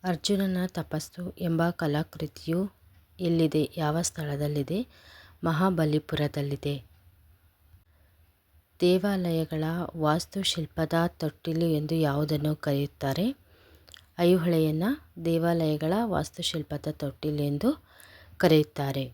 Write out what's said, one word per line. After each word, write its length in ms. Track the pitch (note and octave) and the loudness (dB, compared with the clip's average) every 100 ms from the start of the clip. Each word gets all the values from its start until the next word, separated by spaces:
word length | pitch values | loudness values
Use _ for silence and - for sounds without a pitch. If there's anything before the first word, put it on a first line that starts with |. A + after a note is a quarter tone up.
| F#3 | -4
ಅರ್ಜುನನ 520 | E3+ - G3+ G3 F#3 F3+ | -4 0 0 0 0 -2
ತಪಸ್ಸು 680 | - - D#3 - - F3+ - | -4 -6 -6 -8 -12 -12 -6
ಎಂಬ 300 | F3 E3 E3+ | -2 2 0
ಕಲಾಕೃತಿಯು 880 | F3 D#3 D3 E3 - D3+ - - E3 G3 _ - - _ - | 0 -2 0 -2 -6 -10 -8 -4 -2 -4 _ -20 -20 _ -6
ಎಲ್ಲಿದೆ, 520 | F3+ E3 D#3+ D#3 D3+ - | 0 2 2 2 0 -2
ಯಾವ 240 | D3+ D#3 | -2 0
ಸ್ಥಳದಲ್ಲಿದೆ? 880 | E3+ - D3 C#3+ D3 D3 C3+ F3+ B3+ - - - - - | -2 -4 -6 -4 -2 -2 -2 -4 -6 -14 -20 -20 -20 -6
ಮಹಾಬಲಿಪುರದಲ್ಲಿದೆ. 1300 | - D#3 F#3 F3 D#3 D3+ - - D3 - C#3+ C#3+ C#3+ C#3+ - - - _ _ _ _ _ _ - _ _ _ _ _ _ _ _ _ _ | -2 2 2 2 2 2 -2 -2 -2 -2 -4 -4 -4 -6 -10 -20 -20 _ _ _ _ _ _ -20 _ _ _ _ _ _ _ _ _ _
ದೇವಾಲಯಗಳ 800 | F3+ F#3 G3+ G3 F3 E3 D#3+ D#3 D#3 E3+ F3 E3+ | 4 4 2 0 0 0 0 -2 -2 -2 -6 0
ವಾಸ್ತುಶಿಲ್ಪದ 960 | D#3 D#3 - G3 F#3+ - D#3 - D#3+ E3 E3+ | 2 2 0 -4 -4 -4 -6 -4 0 2 0
ತೊಟ್ಟಿಲು 580 | - D#3 - - D#3+ E3+ | -2 -6 -4 -4 0 2
ಎಂದು 300 | D3+ D3+ E3 | 0 0 0
ಯಾವುದನ್ನು 600 | D3+ C#3+ D3+ D3+ D3+ D3+ | 2 2 0 0 0 -2
ಕರೆಯುತ್ತಾರೆ? 800 | - C#3 C#3+ - C3+ C3+ G#3+ C#4 _ - - - - - _ - | -2 0 -2 -4 -4 0 -2 -4 _ -20 -20 -20 -20 -20 _ 0
ಐಹೊಳೆಯನ್ನ 640 | F3 F3+ E3+ E3 D#3+ D#3 G3 D4 - - E3 | 4 4 4 2 2 2 0 -2 -8 -6 -2
ದೇವಾಲಯಗಳ 680 | E3 E3+ E3+ D#3+ D3+ D#3 G3 | 2 2 2 2 0 0 0
ವಾಸ್ತುಶಿಲ್ಪದ 880 | A#3 E3+ D3+ - E3+ D#3+ D3 D3 - | 0 -2 -4 -6 -6 -6 -6 -6 -6
ತೊಟ್ಟಿಲು 520 | D#3 C#3+ - D3+ D3 | -6 -8 -6 -4 -2
ಎಂದು 260 | C#3+ C#3+ A3 D4+ _ - - - - - | -2 0 0 -2 _ -20 -20 -20 -20 0
ಕರೆಯುತ್ತಾರೆ. 680 | F3+ D#3 D3+ - C#3 C#3 C3 | 6 6 4 -2 -4 -4 -6